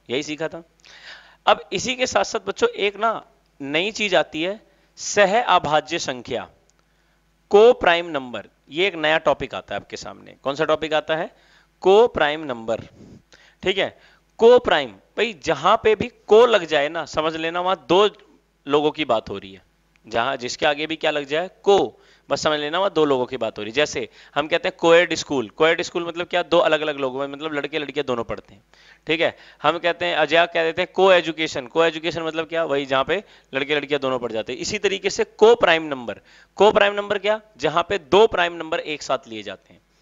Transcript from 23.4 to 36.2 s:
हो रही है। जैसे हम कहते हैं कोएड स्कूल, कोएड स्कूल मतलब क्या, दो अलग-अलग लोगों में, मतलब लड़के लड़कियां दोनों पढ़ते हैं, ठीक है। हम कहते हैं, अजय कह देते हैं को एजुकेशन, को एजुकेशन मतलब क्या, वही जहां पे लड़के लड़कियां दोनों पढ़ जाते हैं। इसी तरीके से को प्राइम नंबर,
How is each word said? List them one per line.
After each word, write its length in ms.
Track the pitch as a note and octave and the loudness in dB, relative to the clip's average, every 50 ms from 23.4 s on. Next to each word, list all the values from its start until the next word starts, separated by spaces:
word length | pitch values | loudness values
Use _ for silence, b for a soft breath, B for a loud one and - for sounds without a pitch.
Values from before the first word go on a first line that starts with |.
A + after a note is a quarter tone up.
| A2+ A2 - - | -6 -6 -6 -8
हो 40 | G#2+ | -10
रही 80 | G#2 | -6
है। 40 | A2+ | 0
जैसे 340 | C3 D3+ C#3+ - D3+ A#2 - b b b b b | 0 0 0 -2 -8 -8 -10 b b b b b
हम 120 | D3 D3 D#3 | -6 -4 -2
कहते 200 | E3 E3+ E3+ F3+ | -2 -2 -2 -4
हैं 80 | F#3 - | -6 0
कोएड 360 | - E3+ E3 E3+ F3 E3+ E3 | 4 6 6 6 6 4 -2
स्कूल, 340 | D#3 - - D3+ C3+ A#2 G2+ | -6 -6 -4 -4 -4 -4 -4
कोएड 320 | - - D#3 D#3+ E3 E3 F3 | -2 0 2 2 2 0 -4
स्कूल 240 | - - F3 E3+ | -6 -6 -8 -8
मतलब 200 | E3+ E3 E3+ F3 | -6 -8 -8 -8
क्या, 160 | E3 - F3 F3 | -4 -4 -4 -2
दो 140 | D3+ E3 F3 | 2 2 2
अलग-अलग 380 | E3 D#3+ D#3 D#3 D3+ D#3 D3 C#3 | 4 4 2 0 -2 -4 -6 -4
लोगों 220 | C#3 C3 B2+ C3+ | -6 -6 -4 -6
में, 60 | C#3 C#3 | -8 -8
मतलब 260 | C#3 C#3 D3+ D#3+ D3+ | -8 -10 -10 -8 -6
लड़के 240 | C#3+ C#3 D3 D3 D#3+ | -6 -8 -6 -6 -8
लड़कियां 260 | D3 C#3 C3+ D3 D3 | -8 -6 -6 -6 -4
दोनों 180 | C3 B2+ A#2 A2+ | -4 -4 -4 -4
पढ़ते 300 | - G#2+ G2 - _ G2+ | -8 -10 -12 -12 _ -20
हैं, 80 | G#2 _ _ b b b b b b b | -20 _ _ b b b b b b b
ठीक 140 | - D#3 D#3+ | -4 -2 0
है। 160 | E3 C3 G#2+ B B B B B - | 0 -2 -2 B B B B B -2
हम 160 | D3 D#3+ E3+ | 0 0 0
कहते 280 | E3 F3 E3 E3+ F3 | -2 -2 -2 -2 -4
हैं, 100 | F3 E3+ | -4 0
अजय 300 | D3 D#3 C#3+ D3+ E3 E3+ | 0 0 2 2 2 2
कह 180 | F3 - F3 E3 | 2 0 -2 -2
देते 180 | D#3+ E3 F3 F3+ | -2 -2 -4 -6
हैं 100 | F3 _ | -6 _
को 160 | - F#3+ G3 F#3 | 2 6 6 6
एजुकेशन, 540 | F3 E3 D#3+ D#3+ D3+ D#3+ D#3 - D#3+ B2+ | 6 4 0 -4 -4 -6 -6 -6 -8 -10
को 180 | A2+ - E3 E3 | -6 0 2 2
एजुकेशन 380 | E3 D#3 D#3+ D#3 E3+ D#3 E3+ E3 | 2 0 -2 -6 -6 -6 -4 -6
मतलब 240 | D#3+ D#3 D#3+ D#3+ | -6 -6 -6 -8
क्या, 180 | D3+ E3 E3 E3 | -6 -4 -4 -4
वही 220 | D#3 C#3 C#3 C#3+ | -2 -2 -4 -2
जहां 180 | C3 C3+ C3+ C3+ | 0 0 0 0
पे 180 | C#3 D#3 F#3+ G#3 b b b b b - | 0 -2 -4 -4 b b b b b -6
लड़के 240 | C3+ C#3+ C3+ D3+ | -6 -4 -2 -2
लड़कियां 240 | D3 C#3+ C3+ D3 C#3+ | -4 -2 -2 -4 -2
दोनों 180 | C3+ C3 C3 B2+ | -2 -2 -2 -2
पढ़ 140 | A#2 A#2+ A2 | -4 -6 -6
जाते 200 | A2 G#2+ - B2+ | -6 -6 -6 -8
हैं। 80 | - | -10
इसी 180 | E3+ D#3+ G#3 G#3 | -8 -8 -8 -4
तरीके 300 | F#3 G3 F#3+ F#3+ F3 G3 | -4 -4 -4 -2 -4 -6
से 140 | - - A3 | -4 -4 -6
को 300 | - _ - G#3+ A3 A#3+ | -6 _ 6 6 6 8
प्राइम 260 | A#3 - F3+ E3 D#3+ D#3+ | 6 6 4 4 2 2
नंबर, 360 | D#3 C#3+ C3 A#2+ A2 G2 - | -4 -8 -10 -10 -12 -12 -12